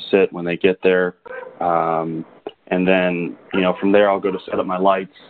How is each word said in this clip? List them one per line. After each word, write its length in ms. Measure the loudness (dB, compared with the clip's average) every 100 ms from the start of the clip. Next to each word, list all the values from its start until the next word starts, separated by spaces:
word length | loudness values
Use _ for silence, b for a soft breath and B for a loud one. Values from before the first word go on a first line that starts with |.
| 0
sit 220 | 2 2
when 120 | 0
they 120 | -6 0
get 260 | 0 2
there. 340 | 2 2 2 -4 B B -16 -6
Um, 640 | -2 0 0 -2 -4 -6 -10 -16 -18 -18 -6
and 180 | -2 2
then, 500 | 2 2 -2 -6 -10 -6
you 60 | -2
know, 160 | 0 0
from 140 | 2
there, 180 | 4 4
I'll 100 | 2
go 120 | -2
to 60 | -4
set 140 | -4 -6
up 80 | -4
my 120 | 0
lights, 360 | 2 2 -2 -14 -12